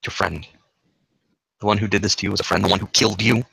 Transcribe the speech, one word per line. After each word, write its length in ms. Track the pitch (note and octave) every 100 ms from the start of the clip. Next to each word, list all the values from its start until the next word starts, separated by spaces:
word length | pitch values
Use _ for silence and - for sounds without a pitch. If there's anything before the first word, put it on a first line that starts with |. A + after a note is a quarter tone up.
| -
Your 60 |
friend. 360 | - G2 D#2+ - _ _ _ _ _ _ _ _ _ _ _
The 60 | G#2
one 120 | G#2+
who 100 | G#2
did 140 | G2+
this 140 | G#2 -
to 100 | F#2
you 60 |
was 80 | G2+
a 40 |
friend, 200 | - F2+
the 60 | G2
one 100 | F#2
who 80 | -
killed 340 | - A2 G2
you. 220 | A2 A#2+ B2